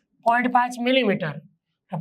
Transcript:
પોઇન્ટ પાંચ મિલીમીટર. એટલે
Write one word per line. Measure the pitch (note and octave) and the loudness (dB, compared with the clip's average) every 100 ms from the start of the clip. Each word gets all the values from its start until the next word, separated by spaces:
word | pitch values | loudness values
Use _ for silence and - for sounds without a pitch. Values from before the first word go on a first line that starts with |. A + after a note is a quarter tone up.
| _ _ | _ _
પોઇન્ટ | A3+ A#3+ B3 | 0 0 2
પાંચ | B3 B3 B3 | 2 0 -2
મિલીમીટર. | A#3+ C4 A3 F#3 D#3+ D3+ | 0 2 2 -2 -4 -10
એટલે | - _ _ _ - E3+ | -16 _ _ _ -12 -8